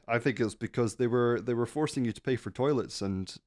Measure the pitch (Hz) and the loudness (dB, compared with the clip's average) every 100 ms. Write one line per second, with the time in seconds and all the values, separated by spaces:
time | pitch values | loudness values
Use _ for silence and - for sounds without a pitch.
0 | - 117 139 113 113 - 113 - 117 - | -2 0 2 2 0 0 -4 0 0 2
1 | 123 123 120 120 120 117 117 147 151 - | 2 4 4 2 0 -2 -2 0 -2 0
2 | 120 - - 123 107 - 135 139 98 - | -2 -2 -2 -2 -4 -2 0 2 -2 -4
3 | 98 95 92 - | -2 -2 -6 -12